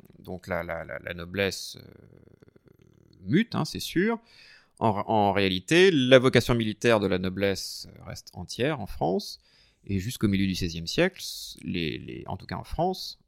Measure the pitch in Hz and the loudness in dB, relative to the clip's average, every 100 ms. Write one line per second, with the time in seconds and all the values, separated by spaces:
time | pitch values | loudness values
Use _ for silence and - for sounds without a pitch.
0 | - - - 90 - 87 85 82 76 - | -20 -20 -16 -14 -6 -6 -6 -8 -10 -12
1 | - 87 87 92 98 - - - - - | -10 -12 -6 -2 -2 -2 -10 -16 -20 -20
2 | - - - - _ _ _ 50 50 50 | -20 -20 -20 -20 _ _ _ _ _ _
3 | 50 50 92 151 233 120 151 - - 160 | _ _ 2 2 2 -2 -4 -6 -4 0
4 | 208 226 - - - - _ _ - 98 | 0 -2 -8 -20 -20 -20 _ _ 0 0
5 | - 107 101 95 98 92 - 165 190 156 | 0 2 4 4 2 0 2 6 6 6
6 | 127 131 127 120 - 120 110 107 120 110 | 8 8 8 4 4 0 -2 0 2 4
7 | 98 92 92 95 98 95 - - 95 - | 4 0 -2 -2 -2 -2 -6 -12 -16 -18
8 | 87 - - 104 87 - 135 147 104 - | -16 -16 -16 -14 -12 -4 -2 -2 -8 -4
9 | 151 196 - - _ _ _ _ - 98 | -2 -2 -4 -14 _ _ _ _ -6 -4
10 | 98 - 110 98 98 90 90 82 82 - | -4 -2 0 2 0 -2 -4 -6 -4 0
11 | 180 - - - - - - 92 80 62 | 0 -2 -12 -12 -14 -12 -8 -4 -4 -6
12 | 71 58 - 92 - 92 - - 175 185 | -10 -14 -12 -12 -10 -12 -8 -4 -4 -4
13 | - - | -10 -16